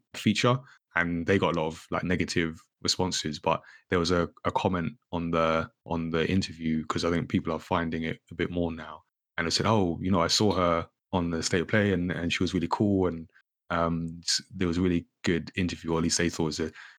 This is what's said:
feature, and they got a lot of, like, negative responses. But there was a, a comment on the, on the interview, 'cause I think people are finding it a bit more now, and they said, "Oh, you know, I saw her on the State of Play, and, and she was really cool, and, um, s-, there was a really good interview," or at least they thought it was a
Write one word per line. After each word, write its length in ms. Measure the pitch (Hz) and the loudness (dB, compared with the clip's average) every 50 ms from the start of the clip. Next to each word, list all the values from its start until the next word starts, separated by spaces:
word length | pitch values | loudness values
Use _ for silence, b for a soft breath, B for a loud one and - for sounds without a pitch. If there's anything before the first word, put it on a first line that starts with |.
| _ _ - | _ _ -8
feature, 440 | - - 110 101 - - 123 123 131 b b b b b _ - | -2 0 2 2 4 4 2 2 2 b b b b b _ 0
and 300 | 85 87 87 87 85 85 | 0 0 0 0 -2 2
they 120 | 95 98 95 | 2 2 4
got 160 | 92 78 80 | 4 2 2
a 60 | 85 | 0
lot 60 | 78 80 | 0 -2
of, 180 | 80 - - - | -4 -8 -8 -6
like, 120 | 85 87 | -4 -4
negative 560 | 85 87 90 80 80 78 - 90 85 80 80 - - _ _ _ | 0 0 0 0 0 -2 0 0 0 -2 -4 -8 -16 _ _ _
responses. 560 | - 85 - - 92 90 80 - - 80 73 - | -4 -2 0 0 0 -2 -2 -2 -4 -4 -6 -2
But 220 | - 85 80 - b b b b b b | -2 -2 -2 -2 b b b b b b
there 80 | 92 90 | 0 0
was 100 | 82 82 | 2 2
a, 180 | 90 87 85 85 - - - | 2 2 0 -2 -4 -6 -4
a 60 | 87 | -2
comment 440 | - - - 98 92 87 80 76 - - _ - | -2 0 0 0 0 0 -4 -4 -8 -10 _ -8
on 180 | 90 85 85 85 | -6 -4 -4 0
the, 400 | 82 82 82 80 80 80 80 - _ _ - | 0 2 2 2 2 0 -2 -4 _ _ -8
on 240 | - 85 85 82 82 | -6 -4 -4 -4 -2
the 180 | 82 82 80 - | -2 0 0 2
interview, 560 | 92 95 95 - 78 82 82 80 80 78 76 | 2 0 0 -2 -6 -6 -2 -2 -2 -2 -2
'cause 180 | - - 80 85 | -4 -4 -2 0
I 60 | 85 | 0
think 180 | 85 82 - - | 0 0 -2 0
people 240 | - 92 - 85 | -2 -2 0 -2
are 60 | 80 78 | -4 -4
finding 420 | - - 92 87 85 82 82 82 | -2 -2 -2 0 0 -2 -4 -4
it 160 | 82 80 82 - _ - | -4 -4 -6 -8 _ -10
a 20 | 85 | -6
bit 160 | 85 90 85 | -4 -4 -2
more 220 | 87 87 87 85 | -2 -2 -2 -2
now, 300 | 82 80 78 78 78 - _ _ _ _ _ _ - | -4 -6 -10 -12 -14 -16 _ _ _ _ _ _ -6
and 100 | 85 85 | -4 -2
they 40 | 82 | -2
said, 160 | - - - | 0 2 2
"Oh, 320 | 98 113 107 95 85 82 - | 4 4 4 4 2 0 -2
you 80 | 85 92 | 0 2
know, 100 | 98 85 | 2 4
I 60 | 82 85 | 4 4
saw 240 | - - 110 101 87 | 4 4 4 4 4
her 340 | 90 90 87 85 85 85 - _ _ _ - | 4 2 2 2 0 -2 -6 _ _ _ -2
on 180 | - 90 85 85 | -2 0 0 0
the 120 | 82 80 | -2 -2
State 200 | 80 - - 87 | -2 0 0 0
of 60 | 80 - | 0 2
Play, 240 | - 107 104 101 | 2 2 4 4
and, 180 | 92 87 87 85 | 2 2 0 -2
and 200 | 82 78 85 85 | -2 -2 -2 -2
she 100 | - - | 0 0
was 100 | 92 82 90 | 0 0 0
really 140 | 87 87 - | 0 0 0
cool, 360 | - - 110 101 101 95 92 | 0 2 2 4 4 4 2
and, 220 | 87 82 82 82 - _ _ _ _ _ _ _ - | 2 0 -4 -10 -14 _ _ _ _ _ _ _ -4
um, 500 | 87 85 85 85 85 82 82 82 82 85 | 0 0 2 2 0 0 -2 -6 -8 -8
s-, 180 | 85 - - - - - - | -4 -2 -2 -2 -4 -6 -4
there 140 | 92 92 87 | -2 0 0
was 100 | 82 90 | 2 2
a 40 | |
really 240 | 92 90 87 85 85 _ _ _ - | 2 2 2 0 -2 _ _ _ 0
good 260 | 98 87 82 76 - - | 0 0 0 -2 -4 -4
interview," 360 | 98 90 87 85 - - 82 | -2 -2 -2 -2 -4 -4 -2
or 60 | 82 82 | 0 2
at 60 | 82 | 2
least 140 | 82 - - | 2 2 2
they 100 | 85 82 | 2 0
thought 160 | - - 82 | 0 0 -2
it 20 | |
was 140 | 78 73 - | -2 -2 -2
a 120 | 80 78 B B B B B | -4 -4 B B B B B